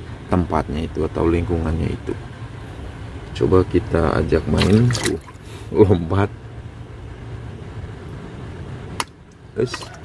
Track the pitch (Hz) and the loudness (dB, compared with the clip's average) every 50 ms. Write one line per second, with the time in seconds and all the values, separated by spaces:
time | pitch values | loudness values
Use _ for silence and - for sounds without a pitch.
0 | - - - - - - - 90 85 78 80 78 - - 76 76 82 76 - 82 | -10 -10 -10 -10 -2 2 4 4 4 4 2 2 2 2 -2 -2 -2 -2 -2 -2
1 | 80 - - 78 80 82 85 85 87 - 87 82 82 80 80 80 82 85 - - | -2 0 2 2 4 4 4 4 2 2 2 2 2 2 2 2 0 0 -2 -2
2 | - - - - - - - - - - - - - - - - - - - - | -4 -4 -6 -6 -8 -12 -12 -12 -12 -12 -10 -12 -12 -12 -10 -10 -10 -10 -10 -10
3 | - - - - - - - - - - 92 90 90 - - 87 - - - 82 | -12 -10 -10 -10 -10 -10 -2 0 4 6 8 6 6 6 4 0 2 4 2 4
4 | 82 - - - 80 - 80 80 78 76 80 85 85 87 104 113 123 123 120 - | 4 4 4 4 4 4 4 2 4 4 2 4 6 8 8 8 8 6 4 2
5 | - - - - - - - - - - - - - - - 78 107 92 101 85 | 0 0 -2 -2 -4 -10 -16 -16 -14 -12 -12 -12 -10 -2 2 2 4 6 4 2
6 | 85 80 98 98 101 98 - - - - - - - - - - - - - - | 2 0 2 0 0 0 -2 -10 -14 -14 -14 -12 -12 -12 -14 -14 -14 -14 -14 -14
7 | - - - - - - - - - - - - - - - - - - - - | -12 -12 -12 -12 -12 -12 -10 -10 -10 -10 -12 -12 -12 -10 -10 -10 -10 -10 -12 -12
8 | - - - - - - - - - - - - - - - - - - - - | -12 -12 -12 -12 -12 -12 -12 -12 -12 -12 -10 -10 -10 -10 -10 -10 -10 -10 -4 -4
9 | - - - - - - - - - - - 107 123 123 - - - - - - | -6 -6 -6 -20 -20 -20 -20 -20 -20 -10 0 0 0 0 0 -8 -10 -12 -14 -16
10 | - | -14